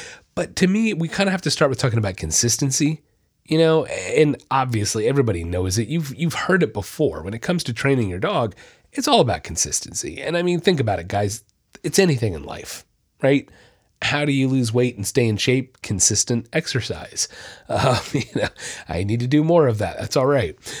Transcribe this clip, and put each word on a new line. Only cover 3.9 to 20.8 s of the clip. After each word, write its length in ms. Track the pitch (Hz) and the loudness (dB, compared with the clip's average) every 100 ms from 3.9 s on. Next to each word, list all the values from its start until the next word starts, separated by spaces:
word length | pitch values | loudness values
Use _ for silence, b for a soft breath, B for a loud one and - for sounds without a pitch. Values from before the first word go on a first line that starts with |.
| - - 123 151 123 - | -6 0 4 4 2 0
obviously 560 | 139 127 117 101 113 110 | 0 2 0 0 0 2
everybody 380 | 139 120 87 | 2 2 0
knows 340 | 82 87 95 95 | -2 -2 0 0
it. 100 | 107 | 0
You've, 260 | 165 143 - | -2 -4 -2
you've 180 | 165 | -2
heard 280 | - - 185 | -2 0 2
it 100 | 151 | 2
before. 500 | 202 - - 151 - | -2 -8 -2 -2 -2
When 120 | 82 | -8
it 80 | 113 | -8
comes 200 | - 180 | -4 -2
to 80 | - | -2
training 360 | 113 139 139 104 | -2 0 2 0
your 100 | 90 | -2
dog, 360 | 107 190 160 - B B B | -2 0 -2 -4 B B B
it's 160 | - 294 | -4 2
all 120 | 254 | 4
about 240 | 131 87 | 4 0
consistency. 760 | - 80 73 - - - - - | -4 -6 -4 -4 -6 -10 -10 -8
And 140 | - 170 | -4 -2
I 60 | |
mean, 180 | 175 175 | 0 2
think 200 | 202 165 | 2 2
about 180 | 113 92 | 0 -2
it, 100 | 90 | -2
guys. 360 | 101 104 104 - _ _ - | -2 -2 -4 -12 _ _ -10
It's 160 | 160 175 | -2 4
anything 340 | 190 135 113 | 4 4 0
in 120 | 82 | -4
life, 400 | 71 - - - - _ _ _ | -8 -12 -12 -16 -18 _ _ _
right? 260 | 135 139 - b b b b _ | 2 2 0 b b b b _
How 220 | - 147 | -4 -2
do 80 | 147 | 0
you 160 | 139 131 | 2 2
lose 260 | 131 120 | 2 2
weight 220 | 120 123 117 | 2 2 0
and 100 | 101 | -2
stay 200 | - 120 | 2 2
in 100 | 107 | 2
shape? 440 | - 127 131 _ | 2 0 -2 _
Consistent 640 | - 98 - 104 - 120 113 | -6 0 2 2 0 -2 -2
exercise. 760 | 156 160 131 - - - - - B B B - | -4 -2 -4 -4 -8 -10 -6 -8 B B B -6
Um, 300 | - 135 120 | 0 2 2
<laughs> 80 | - | 0
you 120 | 143 - | -4 -2
know, 140 | - - - B B - | -2 -4 -6 B B -8
I 160 | 82 | -4
need 160 | 98 117 | -2 -2
to 60 | 123 | 2
do 180 | 147 | 2
more 240 | 160 175 143 | 4 4 4
of 100 | 107 | 2
that. 200 | 95 - | -4 -6
That's 180 | 95 147 | -2 0
all 100 | 131 | 2
right. 300 | 143 90 - B B | 2 0 -6 B B